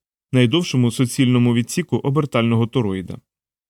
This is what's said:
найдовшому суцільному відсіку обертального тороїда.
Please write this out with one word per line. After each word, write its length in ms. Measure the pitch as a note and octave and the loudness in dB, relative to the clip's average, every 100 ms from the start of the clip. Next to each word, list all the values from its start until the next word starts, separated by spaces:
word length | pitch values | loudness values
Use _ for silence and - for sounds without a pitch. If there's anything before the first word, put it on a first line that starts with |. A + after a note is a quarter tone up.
| _ _ _ | _ _ _
найдовшому 600 | B2+ B2 D#3 F3 C3 A#2+ | 2 2 0 -2 0 0
суцільному 640 | - B2+ - B2+ B2 A#2+ | 0 -2 0 2 2 2
відсіку 440 | A#2 A#2 - B2+ A#2 | 0 -2 -6 -4 -4
обертального 680 | C#3 C#3 C#3+ B2 A#2 A#2 A#2 | -2 -2 0 0 0 0 0
тороїда. 500 | C3+ G#2+ F#2+ F2 F#2+ - _ _ _ | -2 -2 -4 -8 -14 -18 _ _ _